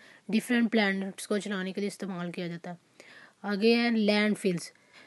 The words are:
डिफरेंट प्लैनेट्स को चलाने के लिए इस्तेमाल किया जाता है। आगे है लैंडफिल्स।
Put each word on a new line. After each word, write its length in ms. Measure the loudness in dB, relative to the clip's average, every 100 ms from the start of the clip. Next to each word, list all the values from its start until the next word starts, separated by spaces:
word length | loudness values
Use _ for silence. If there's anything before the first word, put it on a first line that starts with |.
| -20 -18 -2
डिफरेंट 400 | -2 2 2 2
प्लैनेट्स 540 | 2 2 0 -4 -8 -4
को 140 | -4
चलाने 320 | -2 -4 -4
के 100 | -4
लिए 60 | -6
इस्तेमाल 440 | -6 -8 -6 -6
किया 160 | -6 -8
जाता 240 | -8 -10
है। 60 | -14 _ -20 -20 -20 -20 _
आगे 320 | -6 2 4 4
है 200 | 4 2
लैंडफिल्स। 760 | 4 4 4 2 0 -2 -4 -18 _ -20